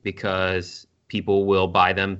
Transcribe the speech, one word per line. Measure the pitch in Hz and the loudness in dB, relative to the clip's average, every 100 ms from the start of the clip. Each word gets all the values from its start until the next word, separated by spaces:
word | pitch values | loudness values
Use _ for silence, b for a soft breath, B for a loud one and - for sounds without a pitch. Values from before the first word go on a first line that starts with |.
because | 101 95 104 95 92 92 90 - - _ - | -10 -6 -4 -2 0 -2 -6 -14 -20 _ -10
people | 107 95 98 98 | -6 0 0 2
will | 98 92 | 2 2
buy | 92 90 | 2 2
them | 95 98 92 | 2 -2 -4